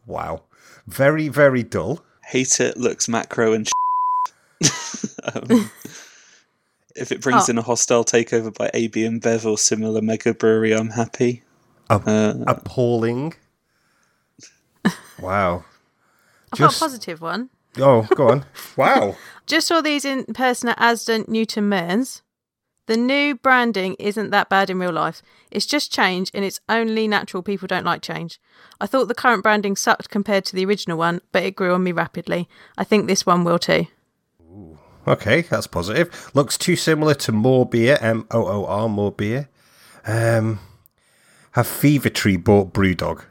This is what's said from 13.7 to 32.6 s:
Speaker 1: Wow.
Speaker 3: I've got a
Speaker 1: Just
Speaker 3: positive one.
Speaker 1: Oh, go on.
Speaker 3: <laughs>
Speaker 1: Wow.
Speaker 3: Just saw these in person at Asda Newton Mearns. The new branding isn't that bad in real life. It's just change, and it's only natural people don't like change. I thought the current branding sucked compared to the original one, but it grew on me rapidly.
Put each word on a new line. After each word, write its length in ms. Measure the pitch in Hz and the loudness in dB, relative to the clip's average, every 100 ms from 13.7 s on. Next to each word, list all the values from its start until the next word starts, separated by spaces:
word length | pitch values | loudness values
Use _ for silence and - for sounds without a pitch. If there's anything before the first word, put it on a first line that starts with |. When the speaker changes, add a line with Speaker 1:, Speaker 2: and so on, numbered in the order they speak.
| _ _ _ _ _ _ _ - _ _ _ - - - - | _ _ _ _ _ _ _ -20 _ _ _ -8 -8 -20 -14
Speaker 1:
Wow. 420 | 92 98 92 87 - _ _ _ _ _ _ _ _ | -4 0 0 -2 -8 _ _ _ _ _ _ _ _
Speaker 3:
I've 60 | 240 | 2
got 60 | 311 | 2
a 40 | |
Speaker 1:
Just 100 | - | 2
Speaker 3:
positive 400 | 320 247 - 160 | -4 -4 -12 -10
one. 280 | 165 185 254 _ _ - | -6 -6 -8 _ _ 2
Speaker 1:
Oh, 300 | 135 120 110 123 | 6 6 4 2
go 120 | 127 | 4
on. 160 | 131 139 - | 2 -2 -18
Speaker 3:
<laughs> 140 | - - | -12 0
Speaker 1:
Wow. 400 | 147 262 101 - - - - | 2 4 0 -6 -18 -20 -2
Speaker 3:
Just 220 | 311 - | -2 2
saw 120 | 330 | 0
these 220 | 302 285 | 0 -2
in 220 | 277 269 - | -2 -6 -6
person 420 | 220 254 247 233 | -2 0 0 -4
at 80 | - | 0
Asda 480 | 233 233 - 226 - | 2 0 -2 -4 -2
Newton 420 | 220 220 - 202 | -2 -2 -2 0
Mearns. 520 | 202 170 196 262 - _ _ _ _ _ _ - | 0 0 -2 -2 -10 _ _ _ _ _ _ -2
The 100 | 226 | 0
new 380 | 247 277 285 262 | 2 2 0 0
branding 600 | 269 254 240 196 185 - | 2 4 4 0 -4 -4
isn't 320 | 208 202 202 | -4 -4 0
that 180 | 202 - | 0 2
bad 200 | 196 196 | 0 0
in 80 | 185 | -2
real 120 | 180 | -2
life. 300 | 160 156 - _ _ _ | -2 -4 -6 _ _ _
It's 160 | - - | -6 -2
just 280 | 294 - | -2 -2
change, 360 | - 202 185 190 | 0 0 0 -4
and 100 | - | -4
it's 160 | 196 - - | -6 -6 -2
only 400 | 220 226 220 220 | -2 0 -2 0
natural 340 | 208 - 190 | -2 -4 -8
people 240 | 175 196 190 | -6 -8 -4
don't 180 | 185 - | -4 -2
like 160 | 160 | -6
change. 360 | - 160 165 - _ _ - _ | -6 -10 -10 -16 _ _ -20 _
I 40 | 202 | -2
thought 200 | 269 214 | 0 0
the 60 | 247 | 0
current 280 | 254 220 | 2 2
branding 340 | 220 214 202 196 | 2 2 0 -2
sucked 320 | - 226 - | 0 0 -2
compared 340 | 208 202 196 196 | -4 0 0 0
to 100 | 185 | -4
the 100 | 190 | -2
original 320 | 202 - 165 | -2 -2 -2
one, 240 | 170 175 _ | -2 -2 _
but 120 | 190 | -2
it 120 | 190 190 | -2 -2
grew 180 | 185 | 0
on 100 | 180 | 2
me 100 | 185 | 0
rapidly. 560 | 170 151 - - 175 175 - | -2 -4 -6 -4 -4 -6 -14